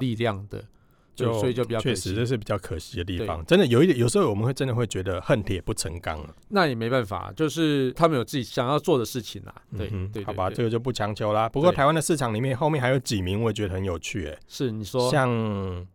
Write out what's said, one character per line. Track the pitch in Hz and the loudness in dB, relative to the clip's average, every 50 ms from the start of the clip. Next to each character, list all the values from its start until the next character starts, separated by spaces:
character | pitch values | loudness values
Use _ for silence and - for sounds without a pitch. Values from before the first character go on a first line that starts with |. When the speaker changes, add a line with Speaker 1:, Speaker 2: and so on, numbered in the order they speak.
Speaker 1:
力 | 135 127 113 | -2 -2 -2
量 | 107 117 113 101 98 104 98 | 0 0 -2 -2 -2 -8 -10
的。 | - 101 107 - _ _ _ _ _ _ _ _ _ | -12 -12 -12 -14 _ _ _ _ _ _ _ _ _
对， | - 127 | -2 0
Speaker 2:
就 | 117 117 110 | 0 2 2
Speaker 1:
所 | 104 | 0
以 | 127 | 0
就 | 113 123 | 0 0
比 | 120 110 113 | -2 0 -2
较 | 110 | -2
可 | - 135 110 | 0 0 -2
惜。 | |
Speaker 2:
确 | |
实 | 92 - 92 95 | 0 -2 -2 -2
这 | 110 123 | -2 0
是 | 120 131 113 | 0 0 -2
比 | |
较 | 104 - 107 | -2 -4 -4
可 | 101 - - 92 78 | -4 -4 -6 -8 -8
惜 | - - - | -8 -8 -8
的 | 87 87 | -6 -4
地 | 98 92 85 113 | -4 -4 -4 -2
方。 | 101 80 80 | -4 -4 -6
Speaker 1:
对。 | 82 | 2
Speaker 2:
真 | - 165 196 | 4 6 6
的 | 190 | 6
有 | 127 117 120 | 6 6 6
一 | 165 | 6
点， | 190 143 123 | 6 6 4
有 | 120 120 | 4 4
时 | - 202 | 4 4
候 | 185 127 | 4 4
我 | 104 | 2
们 | 98 110 | 2 0
会 | 131 135 | 0 0
真 | - 139 | 0 -2
的 | 131 113 | -2 0
会 | 120 120 | 0 -2
觉 | 107 - 98 | -2 -2 -4
得 | 92 95 92 87 | -4 -2 -4 -4
恨 | - - 147 113 | 0 2 2 2
铁 | 98 - 98 82 | 2 -2 -4 -2
不 | - - 107 | -2 -4 -4
成 | - - 95 82 82 | -4 -4 -6 -6 -6
钢 | - 87 80 76 | -6 -6 -6 -6
啊。 | 73 73 - - - - | -8 -12 -16 -20 -12 -2
Speaker 1:
那 | 214 202 175 | 2 2 2
也 | 147 123 | 2 2
没 | 113 113 117 | -2 -2 0
办 | 131 131 117 | 0 0 0
法， | 98 104 87 90 95 98 | -2 -4 -6 -6 -8 -4
就 | - 156 151 | -2 -2 -2
是 | - 165 165 151 147 139 131 127 | 0 0 2 2 2 2 0 0
他 | 123 - 170 165 | 2 2 4 4
们 | 160 | 4
有 | 123 110 | 2 0
自 | - - | -2 -4
己 | 139 | -4
想 | 113 - - 139 123 | -6 -4 -2 -2 0
要 | 123 147 147 | 0 0 0
做 | - 196 160 127 | 2 2 2 2
的 | 110 | 2
事 | - - 127 | -2 -4 -8
情 | 107 - - 98 92 | -8 -8 -12 -14 -14
啦。 | - - - - _ - | -16 -18 -20 -18 _ -8
对， | 104 107 95 | -8 -6 -4
Speaker 2:
嗯 | |
哼， | 110 95 92 98 | -4 -4 -6 -6
Speaker 1:
对， | 107 110 | -6 -8
对， | 98 | -8
Speaker 2:
好 | 104 | -6
吧， | 107 98 92 95 | -4 -2 -2 -2
Speaker 1:
对。 | 107 | 0
Speaker 2:
这 | - | 0
个 | 120 113 | 0 0
就 | 117 113 | 0 0
不 | 120 131 | -2 -4
强 | 117 - 107 104 107 | -4 -2 -4 -4 -2
求 | - 113 104 104 | -2 -2 0 2
啦。 | 107 110 113 | 2 0 0
不 | - 135 | 0 4
过 | 151 175 | 4 4
Speaker 1:
对。 | - | 6
Speaker 2:
台 | - 135 | 6 4
湾 | 143 160 | 4 4
的 | 160 | 2
市 | 147 - 170 | 2 2 0
场 | 139 131 117 | 0 2 0
里 | 104 110 | 0 0
面， | 127 135 127 | 0 -2 0
后 | 117 165 151 | 0 0 0
面 | 160 143 | 2 2
还 | 123 123 | 2 2
有 | 135 139 | 2 2
几 | - - 117 98 | 0 0 -2 -2
名 | 90 90 98 104 | 0 0 0 0
我 | 117 113 | 0 0
也 | |
觉 | 101 107 107 92 | 0 0 -4 -4
得 | 92 | -2
很 | 95 98 | -2 -2
有 | 95 85 80 | -2 -4 -4
趣 | - - - 101 80 | -6 -6 -6 -6 -6
欸。 | 76 76 - - - | -6 -10 -12 -16 -18
Speaker 1:
是， | - - 143 123 | -6 -4 -4 -4
你 | 107 110 | -2 -4
说。 | 107 95 - 131 123 127 | -8 -4 -2 0 2 2
Speaker 2:
像 | 139 147 131 123 120 113 113 107 101 98 95 95 90 90 90 92 | 4 4 2 2 2 0 0 -2 -2 -4 -4 -4 -6 -8 -10 -12